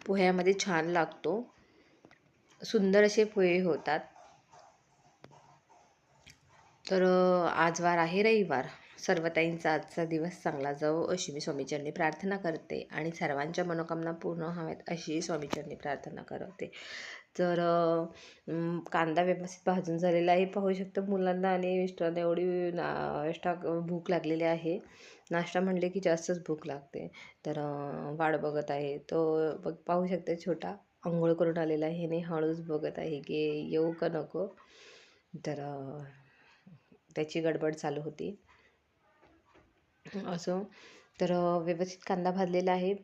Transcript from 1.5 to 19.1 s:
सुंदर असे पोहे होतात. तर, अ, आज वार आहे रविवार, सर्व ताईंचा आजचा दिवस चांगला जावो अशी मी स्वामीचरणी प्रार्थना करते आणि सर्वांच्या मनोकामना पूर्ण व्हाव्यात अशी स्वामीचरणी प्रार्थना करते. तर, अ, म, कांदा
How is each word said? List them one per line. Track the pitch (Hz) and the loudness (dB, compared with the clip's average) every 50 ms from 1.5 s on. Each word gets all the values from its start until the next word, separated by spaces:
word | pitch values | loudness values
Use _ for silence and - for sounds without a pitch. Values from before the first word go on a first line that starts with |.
| - _ _ _ _ - _ _ _ _ - - - _ _ _ _ _ _ _ _ - 180 | -14 _ _ _ _ -20 _ _ _ _ -20 -20 -20 _ _ _ _ _ _ _ _ -14 -4
सुंदर | - - 220 196 190 190 208 208 | 0 2 4 4 6 8 8 8
असे | 208 208 220 214 | 8 6 4 4
पोहे | 208 - 202 185 175 175 185 | 4 4 4 4 6 6 4
होतात. | 180 175 147 135 - 147 151 180 - - - - - - - _ _ _ - - - - _ _ _ _ _ _ _ _ _ _ - - - - - - - _ _ _ - - _ _ _ _ _ _ _ _ _ - - _ _ _ _ - - _ _ _ - - | 4 2 0 0 0 0 -2 -2 -2 -8 -16 -20 -20 -20 -20 _ _ _ -20 -20 -20 -20 _ _ _ _ _ _ _ _ _ _ -20 -20 -20 -20 -20 -20 -20 _ _ _ -20 -20 _ _ _ _ _ _ _ _ _ -20 -20 _ _ _ _ -20 -20 _ _ _ -4 0
तर, | 190 185 185 | 2 4 6
अ, | 185 185 185 185 180 180 180 170 156 - 156 | 6 6 6 6 6 6 4 4 2 4 4
आज | 165 170 165 175 | 4 4 2 2
वार | 170 175 175 | 2 4 4
आहे | 170 165 165 180 196 208 | 4 2 2 2 4 4
रविवार, | 220 226 214 196 165 139 123 147 151 - - - - - - | 4 4 4 4 2 0 -2 -2 -4 -10 -16 -20 -20 -20 -6
सर्व | - - 190 165 160 170 165 | -2 0 0 0 0 0 0
ताईंचा | 160 165 170 170 165 - 156 156 | 0 0 0 0 -2 0 0 0
आजचा | 147 151 - - 175 170 | 0 -2 -4 -4 -4 -2
दिवस | 160 165 156 160 180 180 - - | 0 0 -2 -2 -2 -6 -4 -4
चांगला | 170 156 139 135 143 143 | -4 -4 -2 -2 -4 -2
जावो | 143 151 151 151 165 - | 0 0 0 2 0 0
अशी | - 180 180 - - | 0 -2 -2 -4 -6
मी | 143 147 | -8 -6
स्वामीचरणी | - 165 147 139 135 - 151 147 143 151 | -6 -4 -4 -4 -4 -4 -6 -6 -6 -6
प्रार्थना | 151 175 180 - - - 196 196 202 | -2 0 0 0 0 -2 -2 -4 -2
करते | 196 196 170 156 - - - - - - - | -2 -2 -4 -4 -4 -6 -8 -8 -8 -8 -6
आणि | - 139 156 165 | -6 -6 -4 -4
सर्वांच्या | 165 - 170 151 139 139 143 160 170 190 180 | -4 -4 -2 -2 -2 -2 -4 -2 -2 -2 -2
मनोकामना | 175 165 165 160 165 165 165 165 165 | -2 -2 -4 -4 -4 -4 -4 -4 -4
पूर्ण | 165 165 - 175 170 170 | -6 -6 -6 -6 -4 -4
व्हाव्यात | 160 165 175 175 160 160 160 - - | -4 -6 -6 -6 -6 -8 -8 -10 -8
अशी | - 175 165 - 165 151 160 | -8 -8 -6 -4 -4 -4 -4
स्वामीचरणी | 175 - 170 151 147 143 - 151 147 156 143 | -2 -2 -4 -4 -4 -6 -6 -8 -8 -10 -12
प्रार्थना | - - 143 139 139 - 156 151 - | -8 -6 -6 -6 -6 -8 -10 -12 -14
करते. | - - 139 - - 185 - - - - - - - - - - - - - - - _ - - | -12 -12 -12 -10 -10 -12 -12 -12 -12 -12 -12 -14 -16 -14 -14 -14 -12 -14 -16 -18 -20 _ -4 -2
तर, | 180 175 175 175 | 0 0 2 2
अ, | 175 170 170 170 170 165 165 165 165 180 - - - - - - _ - | 2 4 4 4 4 4 2 2 0 -4 -8 -14 -20 -20 -20 -16 _ -6
म, | 160 165 170 170 170 165 | -4 -2 -2 -2 -2 -4
कांदा | 160 - - 170 165 165 | -4 -2 0 0 0 2